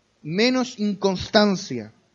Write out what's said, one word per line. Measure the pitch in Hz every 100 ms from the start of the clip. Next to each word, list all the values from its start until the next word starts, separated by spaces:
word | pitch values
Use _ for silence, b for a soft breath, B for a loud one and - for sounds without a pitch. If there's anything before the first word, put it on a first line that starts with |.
| _ _
menos | 151 175 240 254 240 -
inconstancia. | 208 196 196 185 - 220 208 185 - 120 107 _ _